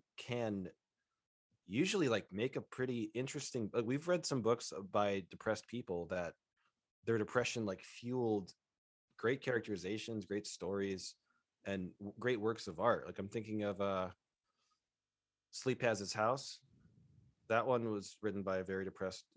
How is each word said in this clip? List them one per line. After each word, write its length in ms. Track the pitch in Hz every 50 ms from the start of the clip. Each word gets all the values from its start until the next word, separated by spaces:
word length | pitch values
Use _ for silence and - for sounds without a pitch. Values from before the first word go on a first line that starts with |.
| - _ _
can 500 | - - - 120 120 117 110 104 98 92 82 - _ _ _ _ _ _ _ _ _ _ _ _ _ _ _ _ _ _
usually, 420 | 85 95 123 185 190 214 196 156 123
like, 160 | 110 98 - -
make 240 | 92 101 120 135 -
a 60 | 135
pretty 500 | 101 - - - 127 127 123 117 104 107 -
interesting, 560 | 120 131 135 - 147 - - - 123 107 98 -
like, 120 | 120 110
we've 220 | 117 131 143 160
read 180 | 175 180 170 -
some 160 | - 143 127
books 320 | 104 113 120 - - - - 95 101 90
by 320 | - 104 104 101 101 98 87 -
depressed 380 | - - - 113 107 - -
people 400 | - 113 120 - - 90 85 85
that 260 | 85 92 90 87 82 - _ _ _ _ _ _ _ _ _ _ _ _ _ -
their 140 | 117 113 107
depression, 460 | 104 - - 123 117 - - 120 110
like, 160 | 101 92 85
fueled 720 | - - - - 120 120 127 127 120 113 107 104 92 - - _ _ _ _ _ _ _ _ _ _ _ _ -
great 220 | - 113 139 135
characterizations, 840 | - 135 123 110 - 110 104 87 85 92 107 107 - 117 113 107 95
great 220 | - 101 104 104
stories, 640 | - - - 92 87 98 98 98 98 95 90 - - - _ _ _ _ _ _ _ _ _ -
and 240 | 101 98 95 90 87 - -
w-, 140 | 101 101 - -
great 220 | 110 123 127 107
works 260 | 104 113 113 - -
of 120 | 101 80 80
art. 260 | 104 120 104 80 65
Like, 140 | 85 - -
I'm 100 | 98 98
thinking 340 | - 113 107 110 107 107 104
of, 160 | 101 98 98
uh, 260 | 98 101 98 92 92 90 92 - _ _ _ _ _ _ _ _ _ _ _ _ _ _ _ _ _ _ _ _ _ _ _ _ _ _
Sleep 300 | - - - 127 123 - 127
Has 180 | 117 107 98
Its 100 | 101 90
House. 480 | - 110 107 117 131 139 - - - - _ _ _ - - - _ - - - _ - - - _ _ _
That 180 | - 110 117 110
one 240 | 131 123 120 117 113
was 260 | 107 101 95 - - -
written 220 | - 107 95 101 95
by 140 | 98 95
a 60 | 95 92
very 200 | 92 95 95 95
depressed 400 | 95 - - 98 92 - - - _ -